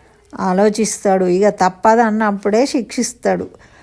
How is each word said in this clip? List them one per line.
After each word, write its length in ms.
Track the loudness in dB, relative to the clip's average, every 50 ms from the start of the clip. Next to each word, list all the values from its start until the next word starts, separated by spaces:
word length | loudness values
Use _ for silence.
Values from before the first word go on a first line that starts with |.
| _ _ _ _ _ _ -12 -6
ఆలోచిస్తాడు. 840 | -4 -2 0 2 2 2 2 0 -4 -4 -4 -4 0 0 2 2 2
ఇక 240 | 2 2 2 2 0
తప్పదన్నప్పుడే 1160 | 2 2 0 -2 0 0 2 2 4 4 2 0 0 0 0 -2 -2 -2 -2 0 0 2 0
శిక్షిస్తాడు. 840 | 0 -2 -4 -4 -4 -4 -6 -6 -6 -6 -6 -4 -2 -2 -2 -4 -8 -14 -20 -20 -20 _ -20